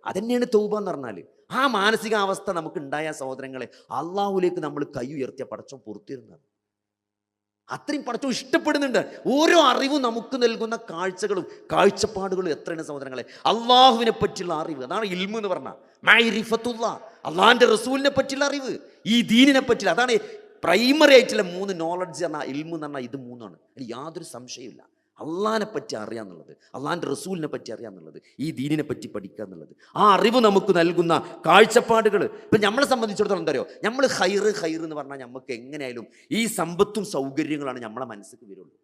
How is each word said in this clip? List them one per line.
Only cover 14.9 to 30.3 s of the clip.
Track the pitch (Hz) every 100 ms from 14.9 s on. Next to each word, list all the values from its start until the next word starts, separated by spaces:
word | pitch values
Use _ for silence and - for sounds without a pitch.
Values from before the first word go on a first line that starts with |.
| 185
ഇൽമു | 220 180 196 220
എന്ന് | 202
പറഞ്ഞാൽ. | 170 123 87 _ _
മഅരിഫത്തുള്ള, | 147 214 233 220 226 220 247 226 247 139 - -
അള്ളാഹിന്റെ | - 160 202 240 240
റസൂലിനെ | 220 226 269 277
പറ്റിയുള്ള | 269 262 277
അറിവ്, | 285 285 262 165 - _ -
ഈ | 233
ദീനിനെ | 190 220 269 269
പറ്റിയുള്ള, | - 226 190
അതാണ് | 165 247 226 - - - -
പ്രൈമറി | - 185 240 294 302
ആയിട്ടുള്ള | 262 220 214
മൂന്ന് | 185 175 196 180
നോളജ് | 165 180 180 147
എന്ന | 170 156
ഇൽമു | 135 135 160
എന്ന് | 165 151
പറഞ്ഞാൽ | 143
ഇത് | 123 135
മൂന്നാണ്, | 123 120 110
അതിൽ | 82 _ - 123
യാതൊരു | 117 151 165
സംശയമില്ല. | 160 120 123 123 123 69 _ _ _ _
അള്ളാഹിനെ | 120 170 214 220 202
പറ്റി | 151 139 117
അറിയാന്നുള്ളത്, | 107 113 104 85 76 73 _ -
അള്ളാഹിൻ്റെ | 143 170 151
റസൂലിനെ | 139 185 185 151
പറ്റി | 131 123 110
അറിയാന്നുള്ളത്, | 110 92 78 76 _ -
ഈ | 143 127
ദീനിനെ | 139 156 143
പറ്റി | 123 113
പഠിക്കുക | 104 92 - 101
എന്നുള്ളത്, | 87 78 _ _ -
ആ | 202 185
അറിവ് | 202